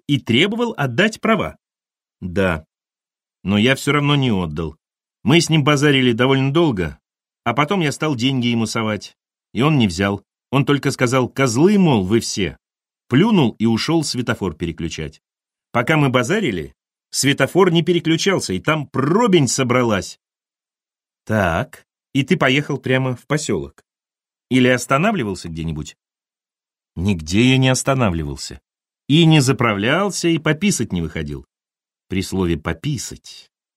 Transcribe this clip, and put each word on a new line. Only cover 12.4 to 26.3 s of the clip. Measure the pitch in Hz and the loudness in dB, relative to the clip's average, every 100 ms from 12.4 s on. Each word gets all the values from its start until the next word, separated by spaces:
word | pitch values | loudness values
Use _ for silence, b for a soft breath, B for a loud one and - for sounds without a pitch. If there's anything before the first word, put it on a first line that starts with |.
| 85 69 _ _ _ _ - | -6 -8 _ _ _ _ 0
Плюнул | 127 220 202 117 - | 2 4 4 2 0
и | 113 | 0
ушел | 113 - 165 | 0 0 -2
светофор | 147 123 120 113 95 | -2 -4 -4 -4 -6
переключать. | 80 85 76 82 - 73 - _ _ _ _ _ | -6 -8 -6 -8 -8 -12 -14 _ _ _ _ _
Пока | 117 123 156 | -2 0 2
мы | 139 | 2
базарили, | 123 120 208 165 90 69 _ _ _ _ | 2 0 -2 -2 -4 -8 _ _ _ _
светофор | - 139 139 135 170 185 | -4 0 0 0 2 2
не | 170 | 2
переключался, | 165 170 160 160 196 170 - | 2 0 0 0 0 -2 -2
и | 92 | -4
там | - 156 131 | -2 -2 -4
пробень | 127 135 196 247 180 123 | -4 0 2 4 4 4
собралась». | - 123 123 120 98 - - _ _ _ _ _ _ _ _ _ _ - | 0 0 2 2 0 -4 -12 _ _ _ _ _ _ _ _ _ _ -4
«Так, | 110 92 82 - - _ _ _ | 0 0 0 -4 -12 _ _ _
и | 135 | -4
ты | 139 185 | 0 2
поехал | 139 135 143 139 | 2 2 -2 -4
прямо | - 131 131 123 | -2 0 -2 -6
в | - | -4
поселок? | 151 - 92 69 - _ _ _ _ _ _ - | -4 -2 -4 -6 -14 _ _ _ _ _ _ -2
Или | 127 123 | 2 4
останавливался | 123 - 139 202 202 107 90 85 | 2 0 0 0 -2 -4 -8 -10
где-нибудь?» | 82 80 76 73 - _ _ _ | -8 -8 -8 -10 -16 _ _ _